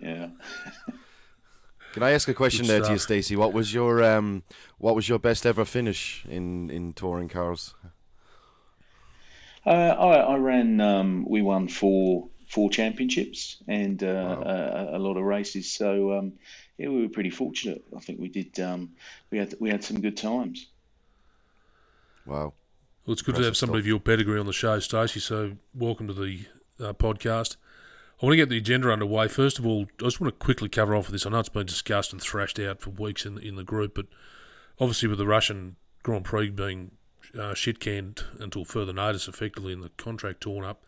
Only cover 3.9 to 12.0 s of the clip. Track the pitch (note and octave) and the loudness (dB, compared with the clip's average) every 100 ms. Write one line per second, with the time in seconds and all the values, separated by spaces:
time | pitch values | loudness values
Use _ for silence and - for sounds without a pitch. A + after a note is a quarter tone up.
3.9 | A#2 A2+ G#2+ G#2 G2 - - - - A2+ | 6 6 6 4 -2 -6 -20 -20 -2 2
4.9 | A2+ G#2+ A#2 A#2 A2+ A#2+ G#2+ G#2 B2+ A2+ | 2 4 2 4 4 4 4 2 0 0
5.9 | F2+ - - - F2+ F2+ F2+ E2+ E2+ F2 | -2 -6 -10 -8 -6 -4 -4 -6 -6 -8
6.9 | - F#2 F2 F2 F2+ F2 E2+ - - F2 | -6 -4 -4 -4 -4 -2 -4 -10 -16 -20
7.9 | - _ - _ - _ _ _ _ _ | -20 _ -20 _ -20 _ _ _ _ _
8.9 | _ - - - - - - - E3+ E3+ | _ -20 -20 -20 -20 -20 -4 4 6 6
9.9 | - F3+ D3+ C3 C#3 C3 B2+ A#2 G#2+ G#2 | 6 8 8 8 4 4 4 6 6 6
10.9 | G2 F#2+ F#2 - G#2+ G2 F#2+ F2+ - G2 | 4 2 0 0 2 2 2 0 2 4
11.9 | F#2+ | 6